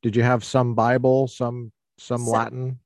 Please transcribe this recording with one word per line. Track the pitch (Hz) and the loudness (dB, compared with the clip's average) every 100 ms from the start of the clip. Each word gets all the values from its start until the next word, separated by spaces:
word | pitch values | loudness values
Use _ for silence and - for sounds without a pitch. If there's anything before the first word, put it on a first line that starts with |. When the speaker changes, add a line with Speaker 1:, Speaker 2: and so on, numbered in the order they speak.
Speaker 1:
did | 120 110 | 0 2
you | |
have | 120 123 | 2 2
some | - 131 123 | 0 0 0
Bible, | 113 113 127 127 131 131 | 2 2 2 4 2 0
some, | - 120 123 117 _ _ _ | -4 -8 -6 -14 _ _ _
some | - 120 | -8 -6
Speaker 2:
Some | 117 | -2
Speaker 1:
Latin? | 113 117 127 127 127 | -2 -2 -6 -8 -10